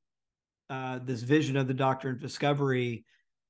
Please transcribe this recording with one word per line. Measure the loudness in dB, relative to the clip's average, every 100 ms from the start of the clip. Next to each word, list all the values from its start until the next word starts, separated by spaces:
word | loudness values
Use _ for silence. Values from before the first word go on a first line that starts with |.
| _ _ _ _ _ _ _
uh, | -8 -6 -6
this | -6 -6
vision | 4 4 4 0
of | 0
the |
doctrine | 2 2 2 -2 -6
of |
discovery, | -8 0 0 2 2 0 -2 -6 _ _ _ _ _